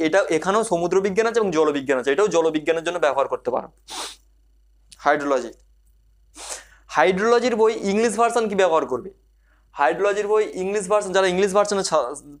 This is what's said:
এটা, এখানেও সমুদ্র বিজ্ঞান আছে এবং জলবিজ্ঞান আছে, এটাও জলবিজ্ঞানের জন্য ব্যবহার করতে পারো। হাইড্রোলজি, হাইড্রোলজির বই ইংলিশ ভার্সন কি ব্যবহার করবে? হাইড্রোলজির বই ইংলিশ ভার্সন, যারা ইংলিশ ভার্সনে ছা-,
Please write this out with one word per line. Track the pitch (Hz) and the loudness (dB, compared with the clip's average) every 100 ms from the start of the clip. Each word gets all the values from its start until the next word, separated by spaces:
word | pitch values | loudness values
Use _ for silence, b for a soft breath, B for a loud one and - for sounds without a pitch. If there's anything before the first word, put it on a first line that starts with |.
| 160 | 2
এটা, | 190 - | 2 2
এখানেও | 160 165 214 | 0 0 0
সমুদ্র | 220 170 170 190 | 0 -2 0 0
বিজ্ঞান | 202 185 226 | 2 0 0
আছে | 226 | 0
এবং | 196 | 0
জলবিজ্ঞান | 156 151 143 135 131 | 2 2 0 -2 0
আছে, | 120 | 0
এটাও | 156 208 | 2 2
জলবিজ্ঞানের | 165 160 156 151 165 | 2 2 0 -2 -2
জন্য | 165 175 | -2 0
ব্যবহার | 151 135 127 | 0 0 -2
করতে | 123 - | -4 -4
পারো। | 120 - _ - B B B _ _ _ _ _ _ _ - | -4 -6 _ -16 B B B _ _ _ _ _ _ _ -4
হাইড্রোলজি, | 143 151 143 131 - - _ _ _ _ _ _ _ B B B B B B | 0 0 0 -2 -2 -12 _ _ _ _ _ _ _ B B B B B B
হাইড্রোলজির | 151 175 185 226 240 247 226 | 2 2 2 2 2 2 2
বই | 220 220 196 | 0 0 -2
ইংলিশ | 202 233 202 | 0 0 2
ভার্সন | 233 233 220 | 0 0 0
কি | |
ব্যবহার | 190 185 160 131 | 2 2 2 0
করবে? | 123 - - _ _ _ _ _ | -6 -8 -18 _ _ _ _ _
হাইড্রোলজির | - 147 170 202 202 202 | 0 0 2 0 0 0
বই | 214 214 | 0 0
ইংলিশ | 180 185 208 185 | -4 -4 -4 0
ভার্সন, | 208 190 | -2 0
যারা | 185 190 | 0 2
ইংলিশ | 180 202 | 2 2
ভার্সনে | 196 202 196 | 2 2 -2
ছা-, | 185 156 123 143 147 143 | 0 0 -2 -8 -16 -4